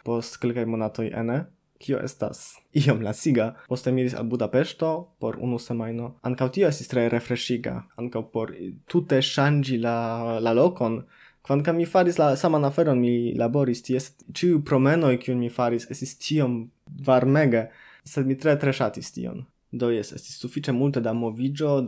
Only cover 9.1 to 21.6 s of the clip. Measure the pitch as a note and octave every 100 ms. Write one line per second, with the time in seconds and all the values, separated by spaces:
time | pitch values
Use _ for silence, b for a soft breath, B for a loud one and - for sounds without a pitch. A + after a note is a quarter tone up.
9.1 | C3+ C3 - C#3+ D3 C3 B2 A#2 A#2 A2+
10.1 | A#2 A#2 A2+ A2+ A2+ D#3+ F3+ A#2 A#2 -
11.1 | b b b - C#3 D3 E3 E3 F#3+ F3
12.1 | E3+ D3+ C#3 F3 D#3 C#3 C#3+ E3 B2+ A#2+
13.1 | A#2+ A#2 - A#2 C#3 C3+ A#2 - B2+ C#3+
14.1 | _ - - F3+ D#3+ D3 C#3 C3+ E3 D3+
15.1 | B2 - B2 A#2+ A#2+ A#2+ A#2+ - B2 -
16.1 | - - D3+ C3 A#2+ A2+ _ - - C3+
17.1 | B2+ B2+ C#3+ D3+ A2+ A2+ B B B -
18.1 | - C3+ C3 D#3 C#3+ D3 C3 A#2+ - C#3
19.1 | - A#2+ - C3 _ _ A#2+ A#2+ A#2 G2+
20.1 | - - - B2 - D3 B2 C#3 C#3 A2+
21.1 | A2+ A#2 A2+ C3 C#3+